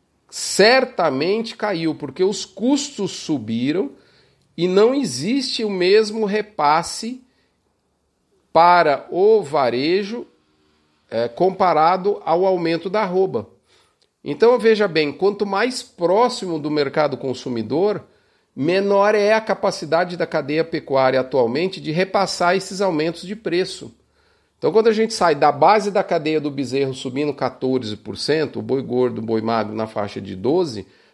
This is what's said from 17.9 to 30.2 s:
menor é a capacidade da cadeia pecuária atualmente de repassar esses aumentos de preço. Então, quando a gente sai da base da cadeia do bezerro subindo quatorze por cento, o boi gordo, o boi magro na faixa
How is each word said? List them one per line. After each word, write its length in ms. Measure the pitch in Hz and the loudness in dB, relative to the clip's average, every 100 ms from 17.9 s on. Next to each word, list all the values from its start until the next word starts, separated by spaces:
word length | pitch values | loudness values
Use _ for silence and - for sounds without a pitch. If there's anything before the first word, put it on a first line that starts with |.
| 180 - _ _ _ _ - | -2 -10 _ _ _ _ -4
menor 600 | 147 190 202 202 208 214 | 0 0 2 4 4 4
é 180 | 202 | 4
a 80 | 220 | 2
capacidade 720 | 220 190 202 - 156 160 180 175 | 0 -2 -2 -4 -2 0 0 -4
da 100 | 160 | -4
cadeia 380 | 160 139 156 | -2 -2 -2
pecuária 560 | 160 156 - 135 131 131 | -2 -4 0 2 4 2
atualmente 640 | 127 139 117 135 185 175 | 0 0 2 0 -4 -6
de 100 | 147 | -4
repassar 640 | 156 185 208 185 - 175 185 | -2 0 0 -2 0 0 0
esses 240 | 190 190 | -2 -4
aumentos 440 | 196 156 160 165 | -2 0 -2 -4
de 120 | 180 220 | -12 -8
preço. 580 | 180 170 185 - 117 _ _ _ _ _ _ - | -4 -4 -4 -8 -16 _ _ _ _ _ _ -4
Então, 140 | 143 | 0
quando 180 | 202 226 | 4 4
a 40 | |
gente 180 | 214 220 | 2 0
sai 220 | - 175 | 2 2
da 180 | 143 151 | 4 4
base 380 | 135 160 214 202 | 6 6 6 2
da 140 | 196 | -2
cadeia 360 | - 170 151 156 | 0 -2 0 -2
do 120 | 147 | -2
bezerro 420 | 139 123 135 135 | -6 -4 -2 -2
subindo 400 | 131 135 127 147 | -4 -8 -4 -4
quatorze 640 | 139 127 - 131 131 107 104 | -2 -4 -4 -2 -2 -4 -10
por 180 | - 101 | -12 -8
cento, 440 | - 156 139 113 | -2 0 -2 -6
o 20 | |
boi 220 | 110 135 | -4 -4
gordo, 340 | 117 123 123 113 | -2 0 0 -2
o 80 | 113 | -2
boi 160 | 113 | -2
magro 320 | 110 113 104 | 0 -2 -2
na 140 | 107 110 | -6 -6
faixa 340 | 110 101 110 | -6 -6 -8